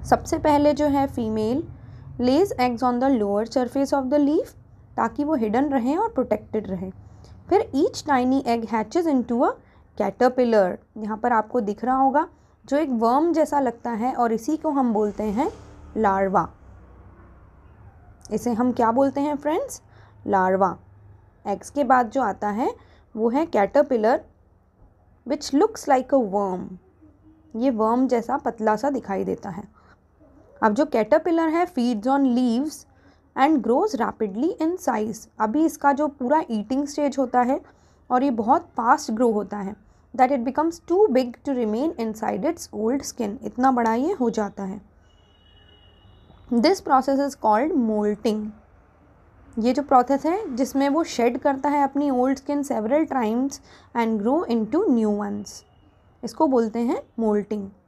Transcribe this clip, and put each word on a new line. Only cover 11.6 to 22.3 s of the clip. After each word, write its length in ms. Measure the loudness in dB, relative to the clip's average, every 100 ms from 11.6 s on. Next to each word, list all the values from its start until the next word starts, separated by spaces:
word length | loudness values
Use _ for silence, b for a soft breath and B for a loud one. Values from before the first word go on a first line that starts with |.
दिख 240 | -4 -4
रहा 120 | -2 2
होगा 300 | 4 2 -2 b b b
जो 120 | -2 -2
एक 140 | 0 0
वर्म 320 | 2 2 2
जैसा 280 | 2 2 2
लगता 300 | 0 -4 -8
है 240 | -4 -4
और 180 | 0 0
इसी 240 | 0 -2 -2
को 140 | -2
हम 220 | 0 0
बोलते 300 | 2 0 -2
हैं 280 | -4 -2 -2 -4 -20 -20 -10 0
लार्वा। 520 | 0 2 2 0 -2 -10 -20 -20 -20 -20 -20 -20 -20 -20 -20 -20 -20 -20 -20 -20 -20 -20 -6
इसे 200 | -4 -2
हम 200 | 0 0
क्या 200 | 2 2
बोलते 280 | 4 2 0
हैं 160 | -2 -2
फ्रेंड्स? 460 | -2 -2 -4 -12 b b b b -2
लार्वा। 500 | 0 2 2 0 -2 -18 -20 -20 -20 _ _
एग्स 260 | -8 -8 -6
के 140 | -4
बाद 260 | 4 4 4
जो 120 | -2
आता 260 | -2